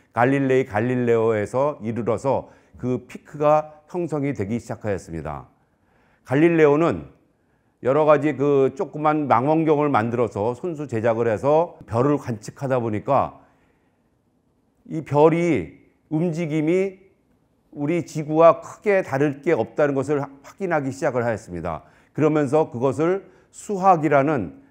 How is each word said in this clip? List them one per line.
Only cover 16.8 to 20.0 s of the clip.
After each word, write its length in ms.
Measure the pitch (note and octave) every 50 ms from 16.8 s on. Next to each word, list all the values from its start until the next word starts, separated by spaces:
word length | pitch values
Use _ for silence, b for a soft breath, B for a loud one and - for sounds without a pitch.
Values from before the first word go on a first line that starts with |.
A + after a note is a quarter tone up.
| F#3+ G3 F#3+ - _ _ _ _ _ _ _ _ _ _ _ _ _ _
우리 340 | - D3 C#3+ D3 F3 F3 -
지구와 540 | - - D#3 D3+ D3 D#3 D#3+ E3 E3 D#3+ E3
크게 440 | - - - - - G#3+ G3 F#3+ F#3
다를 380 | - C#3 C3+ D3 D3+ C3+ C#3
게 120 | - F3 D#3+
없다는 420 | A#2 A2 - - - D3+ C#3+ C#3
것을 260 | C3+